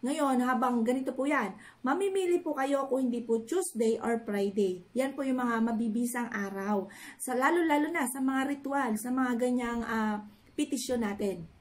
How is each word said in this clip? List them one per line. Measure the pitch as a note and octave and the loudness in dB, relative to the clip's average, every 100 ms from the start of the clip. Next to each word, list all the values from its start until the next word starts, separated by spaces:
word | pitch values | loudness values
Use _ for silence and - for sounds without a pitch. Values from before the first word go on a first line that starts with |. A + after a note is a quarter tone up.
Ngayon, | A#3+ D#4 C#4 B3+ | -4 0 2 2
habang | B3 B3 B3 A#3+ | 2 2 2 2
ganito | A3+ B3+ C4 | 2 0 -2
po | B3+ C4+ | -2 0
yan, | D4 G#3 F#3+ - - | 0 -2 -6 -18 -8
mamimili | B3+ D#4+ G4 F#4+ F4+ F4 | -2 0 0 0 2 0
po | E4 D4 | 0 -2
kayo | C4+ C#4 C4+ | 0 0 0
kung | B3+ | 0
hindi | C4 A#3 | 0 -2
po | A3+ A3+ | 0 -2
Tuesday | A3+ E4+ F4+ A3 A3+ A3+ | 0 -2 -2 0 2 2
or | A3 A#3 | 0 -2
Friday. | A3+ G3+ G3+ G3+ G3 F3+ - A#3 | -2 0 0 2 0 0 -6 -2
Yan | C4+ | -2
po | C#4 C4+ | -2 -2
yung | B3+ | 0
mga | A#3+ A3+ | 0 2
mabibisang | A3+ A3 A#3 G#3+ A#3+ B3 A#3+ | 2 0 0 0 -2 -2 -4
araw. | G#3 G3 G3 G3 G#3 F#3+ - - - | -4 -4 -4 0 0 -2 -10 -18 -14
Sa, | - B3 | -2 2
lalo-lalo | C4+ F4 E4 D4 D4+ | 4 4 4 4 2
na | E4+ B3+ | 0 -2
sa | C4+ | 0
mga | C4 C4+ C4+ | 0 2 0
ritual, | C#4+ C#4 C#4 B3+ G#3+ | -2 -2 0 0 0
sa | B3 | 0
mga | B3+ B3+ A#3+ | 0 2 2
ganyang, | B3 B3 A#3 A#3 | 2 2 0 -2
ah, | A3+ A3+ G#3+ G#3 - - - - | -2 0 0 -2 -6 -20 -14 -4
petisyon | D4 C#4+ - B3 | -2 -2 -2 0
natin. | G#3+ G3+ G#3 F3+ E3 - | 0 0 -2 -4 -8 -18